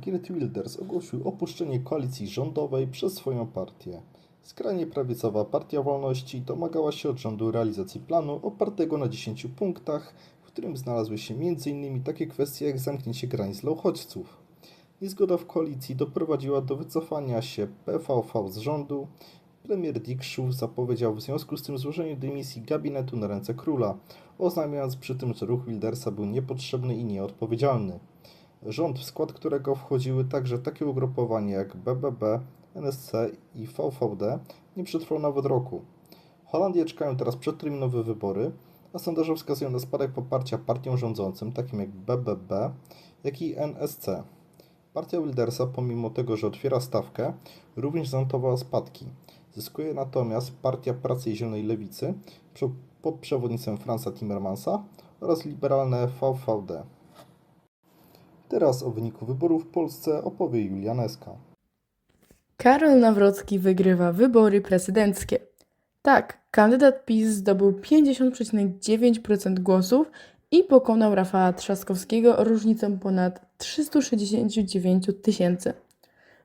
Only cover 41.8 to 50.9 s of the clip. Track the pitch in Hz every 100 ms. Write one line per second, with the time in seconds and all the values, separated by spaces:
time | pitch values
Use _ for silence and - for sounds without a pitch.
41.8 | 98 98 95 123 117 95 92 98 127 131
42.8 | - - - _ 139 135 160 - 147 123
43.8 | 143 - - 90 65 - _ - - _
44.8 | _ - - 180 147 127 113 123 127 131
45.8 | 123 117 113 113 117 110 107 104 139 131
46.8 | 131 110 - - 127 - - - _ -
47.8 | 135 165 135 131 131 131 131 127 131 127
48.8 | - - 127 - - - _ - - -
49.8 | 156 143 135 135 117 110 131 - 131 127
50.8 | -